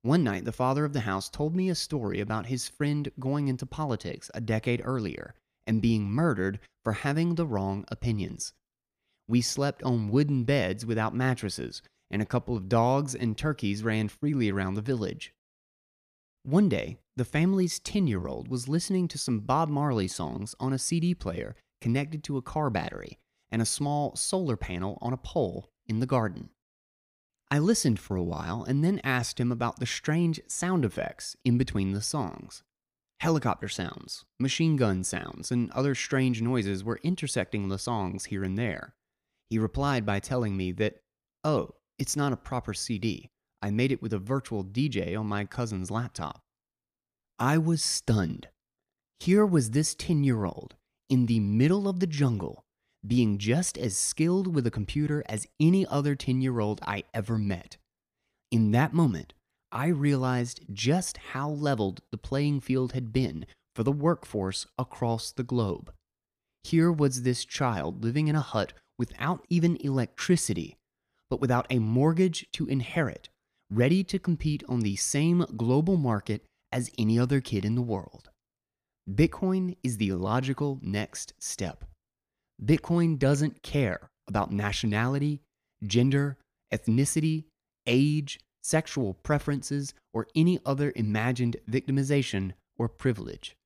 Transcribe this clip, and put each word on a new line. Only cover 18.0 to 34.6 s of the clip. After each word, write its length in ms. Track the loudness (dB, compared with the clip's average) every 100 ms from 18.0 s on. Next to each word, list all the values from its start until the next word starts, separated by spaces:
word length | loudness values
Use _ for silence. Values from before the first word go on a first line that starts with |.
| 2 0 -2 -8 -6
was 200 | -6 -2
listening 400 | -2 0 0 0
to 100 | -4
some 220 | -4 -4
Bob 300 | 0 0 2
Marley 380 | 0 0 0 0
songs 460 | -4 -6 -6 -8 -6
on 120 | -2
a 60 | -2
C 220 | 0 0
D 160 | 0 -2
player 400 | -4 -6 -8 -12 _ _
connected 420 | 0 0 -2 -8 -6
to 120 | -6
a 60 |
car 260 | -4 -2 0
battery 480 | 0 -4 -8 -14 -18 _ _ _
and 140 | -2
a 20 | 0
small 500 | 0 -2 0 -2 -4
solar 400 | -2 -2 0 -2
panel 440 | -4 -4 -4 -4
on 120 | -6
a 40 | -6
pole 540 | -4 -2 -2 -4 -12 _ -6
in 120 | -2
the 60 | 0
garden. 460 | 0 0 -4 -16 _ _ _ _ _ _ _ _ _ _
I 80 | 2
listened 420 | 4 4 4 2
for 160 | 0 -2
a 60 |
while 400 | -2 -4 -4 -6
and 200 | -2 2
then 180 | 2 0
asked 360 | -2 -2 -2 -2
him 120 | -2
about 280 | 0 -4 -4
the 60 | -6
strange 520 | -4 -2 0 2 -2 -6
sound 380 | -4 0 2 0
effects 500 | -2 -6 -8 -14 -4
in 140 | 2 2
between 360 | 2 0 0
the 80 | -2
songs. 600 | -2 -4 -4 -8 -16 -20 _ _ _ _ _ _
Helicopter 480 | 0 2 0 -2 -4
sounds, 560 | -6 -6 -8 -14 -16 -16 _
machine 360 | -2 2